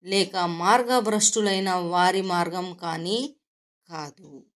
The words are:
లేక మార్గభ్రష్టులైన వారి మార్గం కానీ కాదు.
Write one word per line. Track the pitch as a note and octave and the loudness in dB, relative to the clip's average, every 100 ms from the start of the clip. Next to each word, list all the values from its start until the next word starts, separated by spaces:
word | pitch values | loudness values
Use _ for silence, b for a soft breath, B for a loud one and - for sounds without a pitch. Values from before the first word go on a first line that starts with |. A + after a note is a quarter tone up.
లేక | F3 G3 F#3+ G3 | -2 0 0 0
మార్గభ్రష్టులైన | F3 E3+ F3 A#3+ A#3+ B3+ G#3+ G#3+ G#3 A3 G#3 F#3+ F#3+ | -2 0 4 4 4 2 2 2 2 2 0 0 0
వారి | F3+ F3 F3+ F3+ F#3+ | -2 0 2 2 2
మార్గం | F#3+ F3 E3+ F3+ F3+ | 0 0 0 -4 -8
కానీ | F3 E3+ E3 E3+ A3 C#4+ - _ _ _ _ _ | -8 -8 -6 -4 -4 -6 -12 _ _ _ _ _
కాదు. | E3 D3 _ D#3+ C#3 _ | -12 -12 _ -20 -20 _